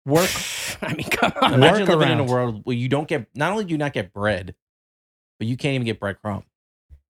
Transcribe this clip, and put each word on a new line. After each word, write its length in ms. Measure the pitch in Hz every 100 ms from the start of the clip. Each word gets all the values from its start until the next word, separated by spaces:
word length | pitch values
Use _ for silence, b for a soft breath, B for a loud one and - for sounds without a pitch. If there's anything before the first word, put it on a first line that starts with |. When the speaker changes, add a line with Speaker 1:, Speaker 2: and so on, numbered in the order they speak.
| 135
Speaker 1:
Work. 240 | 156 185 - - -
Speaker 2:
<sighs> 260 | - -
I 120 | 156
mean, 160 | 160 -
come 240 | - 208 -
on. 140 | 240 127
Speaker 3:
Imagine 320 | 135 214 190
living 220 | 165 -
in 100 | 120
a 20 |
Speaker 1:
Workaround. 60 | 127
Speaker 3:
world 320 | 127 123 107
where 140 | 131 120
you 100 | 123
don't 220 | 139 151
get, 180 | 151 107 131
not 160 | 160
only 140 | 220 190
do 60 |
you 40 | 151
not 140 | 143
get 220 | 135 90
bread, 420 | 98 107 92 87 - _ _ _ _ _ _ _ -
but 80 | 113
you 100 | 127
can't 160 | 147
even 120 | 135 117
get 140 | 107
breadcrumb. 440 | 101 95 107 98 - _ _ _ _ - _